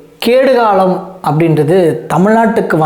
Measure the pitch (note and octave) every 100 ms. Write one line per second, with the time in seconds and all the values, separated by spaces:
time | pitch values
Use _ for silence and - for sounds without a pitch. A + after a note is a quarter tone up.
0 | - - A3+ B3+ C4+ B3 A3+ G3 F#3 E3+
1 | - - - D3 E3 D3+ D3 F#3 E3+ C3+
2 | - - F#3+ A3+ A3+ A3+ F#3+ E3+